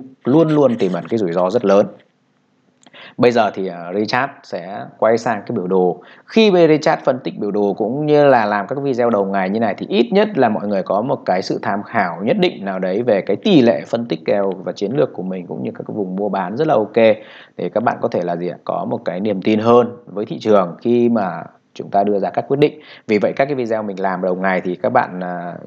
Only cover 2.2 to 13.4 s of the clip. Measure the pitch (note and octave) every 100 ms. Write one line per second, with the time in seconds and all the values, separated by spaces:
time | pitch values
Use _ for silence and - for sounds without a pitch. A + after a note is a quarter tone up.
2.2 | _ _ _ _ _ _ _ - - -
3.2 | B2 A#2 G2+ G2+ F#2+ E2+ E2+ G2 A2 -
4.2 | C#3+ - - F#2+ F2 G#2+ - - A2 A#2
5.2 | B2+ G#2 - A#2 F2+ F#2+ F2+ E2+ - -
6.2 | - A3 G#3+ F3+ D#3+ D3+ D#3+ - - B2+
7.2 | - A2 G#2 G#2 G2+ F#2 G#2+ C#3 D3+ D3
8.2 | C#3+ B2 G#2 G#2 F#2+ C3+ C#3 A#2+ A#2 G#2
9.2 | F#2+ G2 F#2+ A2 A2+ F2+ - G3+ A#3+ F#3+
10.2 | A3 F#3 A#2+ G2+ G#2 G2 F#2 F#2+ C3 C3+
11.2 | - F#2 F#2+ D3 - G2+ - A2+ F2 E2
12.2 | G#2+ G3 F3+ - G2 F#2+ F#2 G2 B2 G2+
13.2 | - G2+